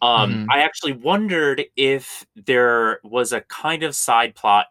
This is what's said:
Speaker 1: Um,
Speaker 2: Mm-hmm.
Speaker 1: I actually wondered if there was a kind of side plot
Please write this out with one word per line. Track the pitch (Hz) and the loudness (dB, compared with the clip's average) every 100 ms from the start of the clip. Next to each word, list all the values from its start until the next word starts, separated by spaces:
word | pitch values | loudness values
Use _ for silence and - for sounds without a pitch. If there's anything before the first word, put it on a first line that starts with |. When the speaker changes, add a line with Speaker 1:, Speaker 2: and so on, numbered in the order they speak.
Speaker 1:
Um, | 120 117 101 | 2 2 2
Speaker 2:
Mm-hmm. | 110 107 | 0 0
Speaker 1:
I | 143 | 0
actually | 151 - 151 | 0 -2 -8
wondered | 123 139 202 214 170 143 135 - - | -4 -2 0 -2 0 0 -2 -4 -2
if | 135 135 - - - | 0 0 -6 -18 -20
there | 107 101 123 120 117 110 113 | -10 0 2 4 2 0 -2
was | 107 120 117 | -4 -4 -2
a | 113 | -4
kind | - - 156 160 | -8 -8 -6 -4
of | 156 | -4
side | - - 117 117 | -4 0 2 2
plot | - 110 101 - | -2 2 2 2